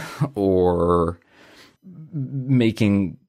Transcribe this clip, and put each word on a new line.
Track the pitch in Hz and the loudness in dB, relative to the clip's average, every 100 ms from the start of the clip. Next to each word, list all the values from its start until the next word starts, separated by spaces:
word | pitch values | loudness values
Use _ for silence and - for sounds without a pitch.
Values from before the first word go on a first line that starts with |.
| 156 - | -8 -6
<laughs> | - 104 | -6 -2
or | 98 92 90 87 85 87 85 87 _ _ - - - _ 190 170 156 | 0 2 2 2 2 2 0 -4 _ _ -20 -20 -20 _ -20 -20 -12
making | 156 131 135 127 127 113 107 104 101 92 - | -8 -8 -6 0 2 2 2 2 2 0 -6